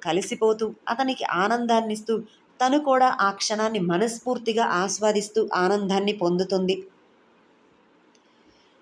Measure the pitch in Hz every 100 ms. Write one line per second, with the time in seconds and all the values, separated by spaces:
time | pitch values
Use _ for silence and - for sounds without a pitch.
0 | 170 165 - 240 220 220 220 - - 233
1 | 262 254 - 170 196 240 240 226 226 214
2 | - 220 - - _ - 254 294 294 262
3 | 254 - 196 196 - 214 220 220 175 170
4 | 226 233 - 247 233 220 226 175 196 -
5 | 214 208 202 - 208 180 180 202 196 196
6 | 202 208 175 180 185 196 185 190 - _
7 | _ _ _ _ _ _ _ _ _ _
8 | _ _ _ _ _ _ _ _